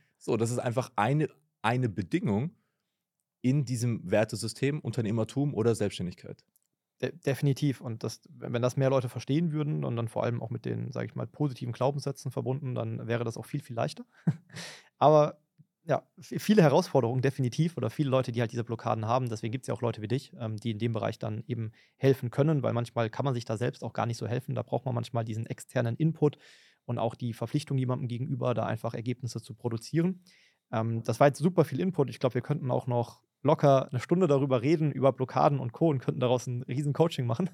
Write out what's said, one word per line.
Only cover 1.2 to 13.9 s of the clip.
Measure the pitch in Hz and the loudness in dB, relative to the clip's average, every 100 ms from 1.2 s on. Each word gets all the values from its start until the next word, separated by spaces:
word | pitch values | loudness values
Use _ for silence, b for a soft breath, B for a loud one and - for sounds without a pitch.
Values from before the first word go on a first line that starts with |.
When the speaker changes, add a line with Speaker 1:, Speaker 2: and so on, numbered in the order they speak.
| 151 - _ _ | 0 -4 _ _
Speaker 1:
eine | 107 127 123 | -2 0 0
Bedingung | 92 90 170 185 101 151 - _ _ _ _ _ _ _ _ | -2 -2 -2 0 0 0 -6 _ _ _ _ _ _ _ _
in | 123 143 | 2 2
diesem | 123 127 120 110 82 | 0 0 0 -2 0
Wertesystem | 104 110 101 110 - 135 151 | 2 2 -2 -8 -2 -2 -2
Unternehmertum | 123 117 107 117 107 - 143 | -4 -2 0 0 -2 -2 -2
oder | 101 113 | 0 2
Selbstständigkeit. | 110 104 - 90 90 - - _ _ _ _ _ _ | 2 0 -2 -8 -8 -14 -18 _ _ _ _ _ _
Speaker 2:
De-, | 127 160 | -6 -4
definitiv. | - 131 147 135 147 127 | -4 0 0 2 0 -2
Und | 123 113 | -6 -6
das, | 120 - - | -8 -8 -14
wenn, | 127 - | -12 -6
wenn | 117 | 0
das | 123 139 | 0 2
mehr | 135 | 4
Leute | 135 120 | 2 0
verstehen | 120 - 143 170 | -4 -2 0 0
würden | 151 147 156 | 0 -2 -2
und | 139 117 | -2 -2
dann | 117 | -2
vor | 117 | -2
allem | 117 120 | -2 -2
auch | 117 | -4
mit | 120 123 | -6 -4
den, | 113 117 | -4 -4
sag | 120 113 | -6 -6
ich | |
mal, | - 113 | -6 -8
positiven | - 147 120 123 | -4 -4 -2 -8
Glaubenssätzen | 117 127 143 139 - 135 | -2 0 0 -6 -8 -8
verbunden, | 123 117 131 139 | -6 -4 -4 -4
dann | 123 113 113 113 | -4 -4 -6 -4
wäre | 117 | -2
das | 117 110 | -2 -6
auch | 110 | -8
viel, | 147 | -10
viel | - 117 | -8 -4
leichter. | 143 | -4